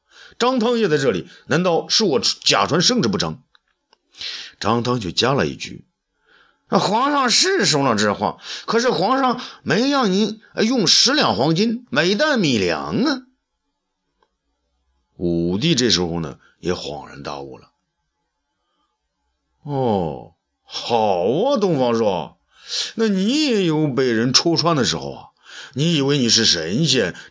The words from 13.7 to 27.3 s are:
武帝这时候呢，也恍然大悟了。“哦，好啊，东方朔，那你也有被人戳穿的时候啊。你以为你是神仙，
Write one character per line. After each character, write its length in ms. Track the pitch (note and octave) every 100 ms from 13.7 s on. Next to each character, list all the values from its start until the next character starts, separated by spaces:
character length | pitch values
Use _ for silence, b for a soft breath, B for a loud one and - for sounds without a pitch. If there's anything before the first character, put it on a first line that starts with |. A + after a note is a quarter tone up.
| _ _ _ _ _ _ _ _ _ _ _ _ _ _ _
武 400 | F2+ E2+ E2+ F#2+
帝 160 | D#3 D3
这 140 | B2
时 120 | F2
候 180 | F2 E2+
呢， 200 | D#2 C2 b b
也 140 | E2+
恍 340 | F2+ C#2 D2 C2
然 160 | C#2
大 160 | C#2+ C#2+
悟 180 | C#2 C2
了。 140 | - _ _ _ _ _ _ _ _ _ _ _ _ _ _ _ _ _ _ _
“哦， 680 | D3+ C#3 C3 G2+ E2 C2+ A1 _ _ _
好 600 | _ - - A#2 G#2+ F2+
啊， 340 | F2+ C#3 B3 C#4+
东 220 | G3 D3+
方 160 | B2 A#2
朔， 420 | A2 F2+ B1+ - _ B B B B -
那 120 | A3+
你 380 | F#3+ G3 C#4+ D4+
也 180 | A3
有 240 | F3+ D3+ D3+
被 240 | B2+ C3
人 220 | A2+ A#2+
戳 240 | B2+ E3+ D#3+
穿 180 | D#3 D#3+
的 80 |
时 140 | G#2 D#2+
候 160 | C#2
啊。 140 | - - _ B B B
你 220 | A#2+ D#3+ E3
以 60 |
为 160 | C3+ D3
你 100 | A#2+
是 160 | A2
神 420 | G#2+ E2+ D#2+ G#2+ D#3
仙， 300 | B2+ F#2 B B